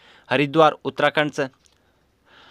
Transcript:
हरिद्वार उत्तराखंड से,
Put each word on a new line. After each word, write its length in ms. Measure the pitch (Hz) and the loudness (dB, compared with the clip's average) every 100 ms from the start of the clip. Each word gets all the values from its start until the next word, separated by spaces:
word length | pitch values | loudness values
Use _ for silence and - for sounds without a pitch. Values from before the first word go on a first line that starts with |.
| _ - - | _ -20 -4
हरिद्वार 480 | 131 143 151 151 - 135 | -2 0 2 2 2 -6
उत्तराखंड 460 | 131 147 156 151 | -2 -2 0 -4
से, 160 | 147 135 - _ _ _ _ _ _ _ _ - | -4 -8 -10 _ _ _ _ _ _ _ _ -20